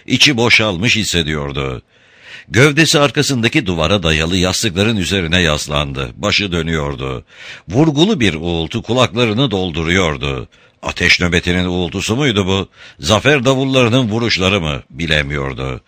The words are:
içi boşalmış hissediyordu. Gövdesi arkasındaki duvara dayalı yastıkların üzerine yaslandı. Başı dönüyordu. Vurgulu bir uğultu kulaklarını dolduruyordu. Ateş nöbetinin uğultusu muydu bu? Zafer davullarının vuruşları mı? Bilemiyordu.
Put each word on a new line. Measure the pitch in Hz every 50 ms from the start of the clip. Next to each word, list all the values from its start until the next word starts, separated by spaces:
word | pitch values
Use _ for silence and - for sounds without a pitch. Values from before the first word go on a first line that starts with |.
| -
içi | - 127 123 - 135 143 113
boşalmış | 120 113 - - 110 107 95 82 101 120 -
hissediyordu. | 110 95 - - 87 80 71 78 76 71 71 69 71 67 67 64 58 - _ _ _ _ _ _ - - - - - - -
Gövdesi | 73 110 135 156 143 151 160 - - 151
arkasındaki | 143 135 - 147 139 - 139 120 110 120 - 160 123
duvara | 90 90 80 78 80 101 104 80
dayalı | 80 80 76 80 85 92 92
yastıkların | 87 90 92 - - 113 80 92 101 113 117 101
üzerine | 87 78 98 98 85 78 85 92
yaslandı. | 87 80 76 76 - - 73 73 73 69 67 65 67 60 57
Başı | - - 104 - 95 101 98
dönüyordu. | 85 85 78 82 82 78 73 71 71 62 65 65 65 60 - _ - - - - - - - -
Vurgulu | 85 127 160 160 139 143 170 214 226 156
bir | 117 95 78
uğultu | 78 82 87 85 82 82 78 - 117
kulaklarını | - - 113 127 123 - 87 120 123 113 104 104 - 95
dolduruyordu. | 101 95 92 92 76 80 82 80 87 95 92 80 73 65 65 71 67 64 58 - _ _ _ _ _ - -
Ateş | 69 - - 90 87 - -
nöbetinin | 90 87 85 85 - 90 87 92 90
uğultusu | 90 90 90 90 82 69 98 92 - 110
muydu | 127 151 135 107 101 95
bu? | 90 95 98 87 - _ - - - - -
Zafer | - 78 110 104 - 131 151 143 117
davullarının | 135 135 131 135 135 135 131 123 113 113 131 131 104
vuruşları | 104 117 120 110 - 85 92 95 101 101
mı? | 82 78 73 - - _
Bilemiyordu. | - 65 82 78 78 76 73 69 73 71 67 67 64 58 65 65 64 58 _